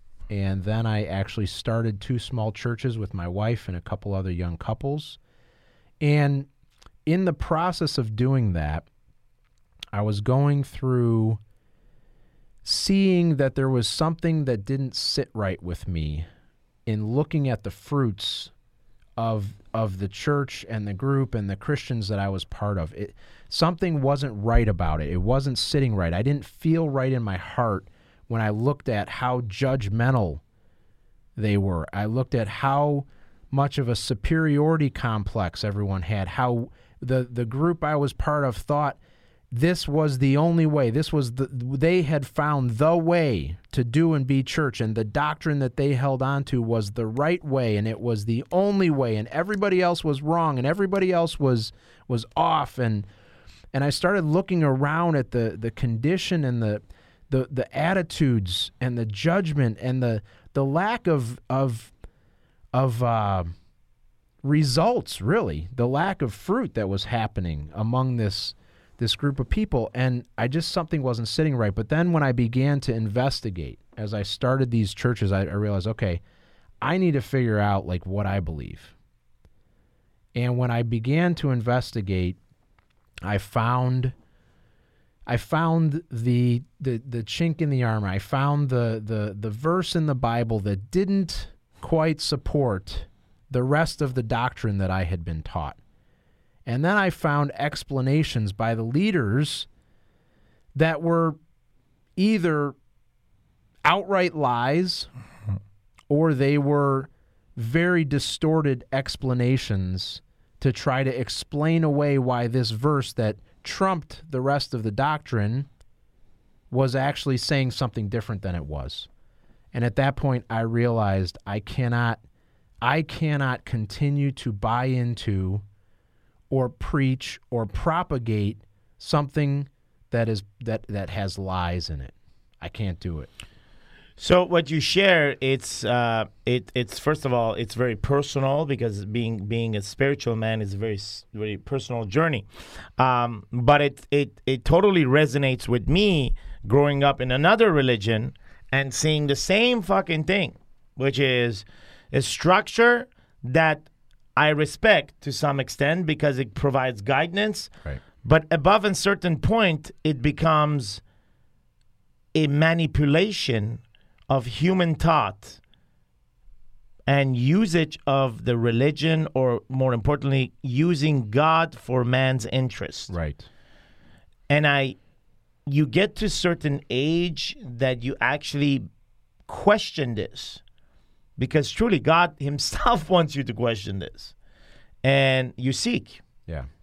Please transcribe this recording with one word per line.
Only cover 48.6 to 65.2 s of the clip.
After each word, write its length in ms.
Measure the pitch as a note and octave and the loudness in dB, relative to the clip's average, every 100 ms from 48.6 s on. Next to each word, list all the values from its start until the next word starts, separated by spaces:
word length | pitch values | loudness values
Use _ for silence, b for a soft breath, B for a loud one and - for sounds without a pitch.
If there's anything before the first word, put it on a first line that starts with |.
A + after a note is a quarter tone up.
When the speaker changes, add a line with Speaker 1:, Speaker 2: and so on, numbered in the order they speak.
| G3+ G3 F3+ | 2 4 2
Speaker 1:
way, 280 | C#3 B2 A2 | 2 2 0
and 100 | A2 | -2
everybody 540 | D#3 F#3 G#3 G3+ F#3 | -4 -2 0 2 4
else 240 | F3 E3+ D#3 | 2 2 -2
was 160 | C#3 | -2
wrong, 360 | D3 E3+ D#3+ C3 | 0 0 2 0
and 80 | C3 | 0
everybody 460 | F#3+ F#3+ G3 F#3 | 0 0 2 2
else 260 | F3 E3+ - | 2 0 2
was, 360 | C#3 A#2+ G#2+ - b b b | 2 2 0 -10 b b b
was 180 | A#2+ - D#3 | -6 -4 0
off. 400 | E3 D#3 C3+ - | 2 2 -2 -2
And, 280 | A#2 G#2+ G2+ b b b b b b | -2 -2 -6 b b b b b b
and 100 | C3+ | -2
I 60 | C#3+ | -2
started 340 | - F#3 G3+ | 0 2 2
looking 400 | D3+ E3+ G3 F3 | 2 0 2 2
around 540 | D3 C3 C#3+ E3 E3+ D3 | 2 2 0 0 0 0
at 140 | A#2 | 0
the, 260 | A#2+ A2+ A2 | -2 -2 -4
the 120 | A2+ | -8
condition 760 | - B2 A2+ C#3+ F#3 - F3 C3 | -4 -2 0 0 0 0 0 0
and 180 | A#2+ | 0
the, 180 | A2 G#2+ - b b b b | 0 -2 -6 b b b b
the, 180 | C3 - | -2 0
the 240 | B2+ - C3+ | -4 -4 -2
attitudes 920 | E3 F#3+ E3+ - C#3 A#2 F#2 - - - | 0 0 -2 0 2 2 0 -4 -6 -6
and 180 | B2+ A#2+ | -4 -2
the 80 | A2+ | -4
judgment 720 | G2+ E3 F#3+ E3 D3 A#2+ G2+ | -2 0 0 0 0 0 0
and 200 | B2+ B2+ | -4 -2
the, 200 | B2 G#2+ - b b | 0 -2 -6 b b
the 100 | C#3 | -2
lack 440 | C#3 D#3 G#3 A#3 F3+ | 0 0 -2 -2 0
of, 340 | D3 A#2 B2+ - | 0 -2 -8 -4
of, 420 | C3 C3+ A2+ - _ b b b b b b b | -2 0 -2 -10 _ b b b b b b b
of, 300 | B2+ C3 A#2 | 0 0 0
uh, 400 | A#2+ A2+ G2+ F#2+ E2+ E2+ _ _ _ _ _ _ _ _ | 0 0 0 -2 -4 -10 _ _ _ _ _ _ _ _
results, 800 | C3+ D3+ C#3+ B2 G#3 B3 - - | 0 2 2 2 2 0 -4 -4